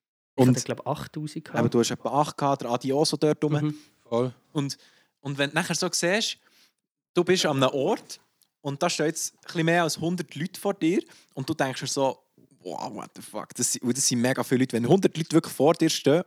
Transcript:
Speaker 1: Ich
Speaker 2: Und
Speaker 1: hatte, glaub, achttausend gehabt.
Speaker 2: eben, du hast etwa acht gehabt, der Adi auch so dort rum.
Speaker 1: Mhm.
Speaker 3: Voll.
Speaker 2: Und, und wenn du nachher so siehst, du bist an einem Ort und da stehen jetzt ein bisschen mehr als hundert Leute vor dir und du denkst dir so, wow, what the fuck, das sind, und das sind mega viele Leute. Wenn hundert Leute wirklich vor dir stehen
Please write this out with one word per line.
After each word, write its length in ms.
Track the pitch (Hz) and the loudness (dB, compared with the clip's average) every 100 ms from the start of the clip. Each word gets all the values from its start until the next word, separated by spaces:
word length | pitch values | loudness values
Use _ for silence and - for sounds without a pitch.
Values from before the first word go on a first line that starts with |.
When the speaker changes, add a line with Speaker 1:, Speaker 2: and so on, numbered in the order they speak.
| _ _ _ - | _ _ _ 4
Speaker 1:
Ich 80 | |
Speaker 2:
Und 60 | 127 123 | 4 4
Speaker 1:
hatte, 60 | - | 0
glaub, 220 | 117 123 | -6 -6
achttausend 580 | 147 - 156 151 147 - | -6 -8 -10 -8 -10 -6
gehabt. 140 | - | -2
Speaker 2:
eben, 100 | 117 | 2
du 100 | 120 | 2
hast 120 | 117 | 2
etwa 300 | 120 113 135 | -2 -2 0
acht 160 | 147 - | 0 0
gehabt, 240 | 143 139 | -2 -2
der 80 | 120 | -2
Adi 240 | 123 135 | -4 0
auch 120 | 135 156 | 2 2
so 120 | 151 | 2
dort 260 | 151 151 | 0 2
rum. 100 | 151 | 0
Speaker 1:
Mhm. 220 | 147 151 151 - _ _ | 0 -2 -6 -16 _ _
Speaker 3:
Voll. 260 | 117 127 - _ | -2 -2 -6 _
Speaker 2:
Und, 240 | 156 139 - - _ _ _ | -6 -4 -8 -16 _ _ _
und 180 | 139 143 | -10 -4
wenn 120 | 143 | -2
du 60 | 151 | -2
nachher 200 | 185 160 | -2 -2
so 140 | 180 | -2
siehst, 460 | - 175 208 - - _ _ _ _ _ _ _ | 0 0 0 -2 -8 _ _ _ _ _ _ _
du 100 | - | -2
bist 220 | 175 180 175 | 2 2 2
an 160 | 135 | 2
einem 120 | 127 | 2
Ort 460 | 135 151 240 - - _ _ _ _ | 2 0 -2 -6 -20 _ _ _ _
und 200 | 143 143 | -8 -2
da 80 | 175 | -2
stehen 180 | - 156 | 0 -2
jetzt 260 | 165 - - | -2 -8 -10
ein 40 | - | -8
bisschen 200 | 175 160 | -2 2
mehr 180 | 175 | 4
als 160 | 165 - | 2 0
hundert 340 | 160 180 165 - | -2 -4 -6 -8
Leute 240 | 185 - | -8 -4
vor 140 | 202 | -4
dir 280 | 196 160 208 - - _ | 0 0 0 -2 -16 _
und 160 | - 143 | -10 -6
du 40 | |
denkst 280 | 156 135 123 | -2 -2 -2
dir 60 | 135 | -6
so, 300 | 143 135 - _ _ _ _ | 0 -2 -2 _ _ _ _
wow, 320 | 87 78 - | -12 -8 -8
what 160 | 104 - - | -10 -14 -16
the 60 | |
fuck, 280 | - 104 - - | -14 -12 -10 -4
das 180 | 117 | -4
sind, 100 | - | -2
und 120 | 123 127 | -2 0
das 100 | - | 0
sind 140 | 120 | 2
mega 220 | 123 131 | 0 0
viele 180 | 120 127 | 0 2
Leute. 120 | 131 | 2
Wenn 140 | 113 120 | 0 4
hundert 300 | 196 180 160 | 4 4 -2
Leute 140 | 165 | 0
wirklich 200 | 175 - | 0 0
vor 200 | - 139 | 2 4
dir 160 | 165 160 | 4 0
stehen 320 | - 139 160 | 2 2 2